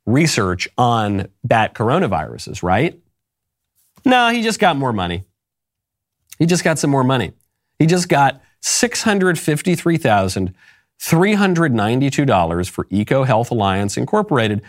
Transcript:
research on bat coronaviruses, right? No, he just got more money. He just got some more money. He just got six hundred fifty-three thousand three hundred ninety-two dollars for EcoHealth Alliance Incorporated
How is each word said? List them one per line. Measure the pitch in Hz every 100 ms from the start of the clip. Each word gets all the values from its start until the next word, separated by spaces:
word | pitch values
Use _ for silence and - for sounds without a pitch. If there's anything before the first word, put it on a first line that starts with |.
research | - 131 165 - 95 87 - -
on | 123 117 104 101 - _
bat | 120 117 107
coronaviruses, | - 113 160 147 85 64 58 - -
right? | 87 98 165 - _ _ _ _ _ _ _ _ _ _
No, | 262 247 233
he | 240
just | 226 -
got | 190 143
more | 131
money. | 107 87 87 - _ _ _ _ _ _ _ _ _ _ -
He | 170
just | 180
got | 180 156
some | 147
more | 135
money. | 127 131 92 - _ _ _ -
He | 156
just | 180 180
got | 156 131 - _ _
six | - - 240 -
hundred | 226 202 185 165
fifty-three | - 151 185 170 170 160
thousand | 120 104 95 95 92 - _ _ _ -
three | - 165 196
hundred | 208 196 170 160
ninety-two | 117 104 127 139 143
dollars | 139 98 82 85 90
for | - -
EcoHealth | 98 104 135 131 110 120
Alliance | 120 98 95 101 -
Incorporated | 123 214 214 127 110 104